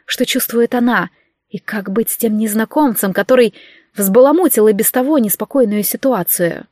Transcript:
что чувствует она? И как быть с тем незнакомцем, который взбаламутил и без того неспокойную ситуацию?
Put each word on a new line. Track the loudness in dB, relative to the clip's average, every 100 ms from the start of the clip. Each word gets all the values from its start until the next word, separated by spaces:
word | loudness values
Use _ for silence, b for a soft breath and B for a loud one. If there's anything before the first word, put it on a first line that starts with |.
| -8
что | -4 -2
чувствует | -4 -2 -2 0 0
она? | 0 0 -2 _ _ _ _
И | -14
как | -10 -8 -4
быть | -4 -4
с | -4
тем | -2 -2
незнакомцем, | -2 -2 -2 0 0 0 -2
который | -2 2 4 2 B B B B -6
взбаламутил | 2 6 6 4 2 2 2
и |
без | 2 -2
того | -2 0 0
неспокойную | 0 -4 -2 0 0 0
ситуацию? | -4 -4 -2 -2 -2 -2 -2 -4 -14